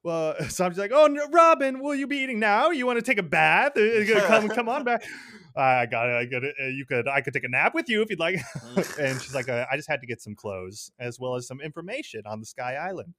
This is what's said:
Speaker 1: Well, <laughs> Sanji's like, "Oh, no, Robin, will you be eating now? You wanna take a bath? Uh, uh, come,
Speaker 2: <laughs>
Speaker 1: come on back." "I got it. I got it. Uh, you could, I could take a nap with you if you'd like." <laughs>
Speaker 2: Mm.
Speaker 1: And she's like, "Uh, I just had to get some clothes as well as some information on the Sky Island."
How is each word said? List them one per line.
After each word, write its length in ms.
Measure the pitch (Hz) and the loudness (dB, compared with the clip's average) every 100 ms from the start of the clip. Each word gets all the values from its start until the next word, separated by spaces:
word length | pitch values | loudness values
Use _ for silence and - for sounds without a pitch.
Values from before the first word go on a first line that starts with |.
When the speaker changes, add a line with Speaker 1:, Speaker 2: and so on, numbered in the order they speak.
Speaker 1:
Well, 320 | 170 165 156 170 | -4 -2 -2 -4
<laughs> 40 | |
Sanji's 360 | 131 113 180 175 | -6 -2 -2 -2
like, 120 | 202 | 2
"Oh, 140 | 277 302 | 6 6
no, 200 | 285 294 | 4 2
Robin, 500 | 330 330 320 269 262 | 6 8 6 2 -2
will 140 | 285 | -4
you 120 | 277 269 | -4 -4
be 100 | 277 | -4
eating 200 | 269 220 | -2 0
now? 300 | 220 208 311 | 4 4 4
You 120 | 320 | 2
wanna 160 | 247 240 | 0 0
take 180 | 233 202 | 0 0
a 40 | |
bath? 500 | 170 160 156 175 269 277 | 2 4 6 6 4 4
Uh, 40 | 214 226 208 214 | 4 4 4 4
uh, 100 | 196 | 6
come, 220 | 220 214 | 4 4
Speaker 2:
<laughs> 60 | 220 | -2
Speaker 1:
come 120 | 226 | -2
on 140 | 277 | -2
back." 180 | 247 233 - - - - - - | -2 -2 -4 -18 -20 -20 -10 0
"I 300 | 135 127 120 | 2 4 2
got 220 | 117 123 | 0 0
it. 60 | 120 | 0
I 80 | 123 | -2
got 160 | 127 | -4
it. 100 | 131 139 | -6 -6
Uh, 60 | 135 | -8
you 180 | 135 | -8
could, 220 | 131 123 123 | -2 -2 0
I 120 | 139 | 0
could 100 | 135 | 0
take 120 | 127 | -6
a 40 | 127 | -4
nap 240 | 127 175 | 0 0
with 140 | 330 320 | 0 -2
you 140 | 214 | -2
if 80 | 214 | -2
you'd 80 | 165 | -2
like." 160 | 165 185 | -2 -4
<laughs> 40 | 123 139 117 127 | -8 -14 -4 -4
Speaker 2:
Mm. 220 | - - | -4 -2
Speaker 1:
And 240 | 135 131 | -2 -2
she's 120 | 123 | -6
like, 140 | 131 123 | -8 -4
"Uh, 160 | 120 127 | -4 -2
I 60 | 139 | -6
just 120 | 151 | -4
had 120 | 147 | -6
to 60 | 123 | -6
get 140 | 113 | -12
some 140 | 107 | -12
clothes 560 | 104 107 95 92 107 - _ | -12 -10 -8 -10 -14 -20 _
as 200 | 123 123 | -12 -8
well 160 | 127 127 | -6 -6
as 100 | 123 | -8
some 140 | 131 | -12
information 600 | 151 165 175 262 - 110 104 | -12 -12 -10 -10 -10 -14 -12
on 140 | 110 | -12
the 60 | 110 | -12
Sky 280 | - 123 | -10 -8
Island." 400 | 135 180 180 117 | -6 -8 -10 -12